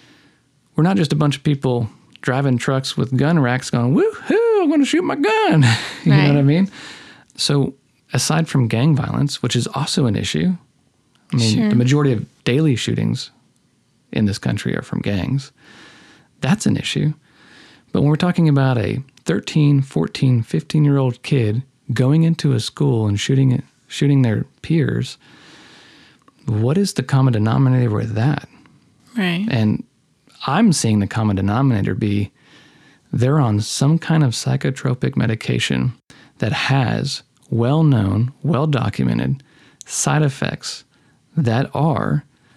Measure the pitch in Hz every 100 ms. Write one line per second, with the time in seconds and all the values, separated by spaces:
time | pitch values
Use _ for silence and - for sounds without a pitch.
0 | _ _ _ _ _ _ _ - 165 196
1 | 156 151 147 135 156 139 131 120 110 -
2 | _ - - 127 139 120 - 135 135 -
3 | 135 131 139 170 123 127 - 131 120 190
4 | 427 - - 381 466 427 320 311 269 311
5 | - 302 359 440 403 160 123 113 - -
6 | 165 143 143 143 139 160 196 - - -
7 | - - _ - - 143 123 - _ _
8 | _ 135 - 160 160 135 113 113 151 135
9 | - - 143 - 120 120 113 135 151 -
10 | 127 104 95 151 175 180 _ _ _ _
11 | _ _ - 131 113 107 214 123 123 147
12 | 143 113 - _ - 131 160 117 - 110
13 | 110 120 - _ _ _ _ _ _ _
14 | _ - 104 98 - 110 - 50 50 50
15 | 50 101 - 139 135 _ - - - -
16 | - - _ _ 131 208 - 104 - -
17 | 151 151 _ _ - - - - _ -
18 | 143 151 175 175 160 139 131 120 101 120
19 | - _ - 190 - 160 147 139 135 151
20 | 160 - 135 123 117 160 - 151 147 139
21 | 131 123 - 139 107 110 - _ - 120
22 | 127 156 160 165 147 120 - - 143 117
23 | 107 101 - 135 135 120 - _ _ -
24 | 143 139 123 107 - _ - 165 123 117
25 | 135 - _ - - - - - - -
26 | - _ _ _ - 107 120 165 196 -
27 | 131 135 135 110 107 135 135 127 120 107
28 | 110 107 131 143 - _ _ _ _ _
29 | _ 240 180 170 214 113 107 113 - _
30 | _ _ _ _ - 156 233 147 113 107
31 | 98 110 107 95 98 110 139 110 104 104
32 | 107 101 104 _ _ - - _ _ _
33 | _ 110 123 151 120 104 110 - 135 165
34 | - 160 139 123 131 135 139 135 131 123
35 | 131 131 123 113 - 120 - - 127 -
36 | _ - - - 110 - - 135 113 57
37 | 135 - - _ - 117 117 156 156 123
38 | 101 104 123 - 139 127 156 135 - -
39 | 65 57 65 135 _ _ _ _ - -
40 | 143 147 147 135 - - - - - _
41 | _ _ _ - 120 113 - - 160 127
42 | 52 147 - _ _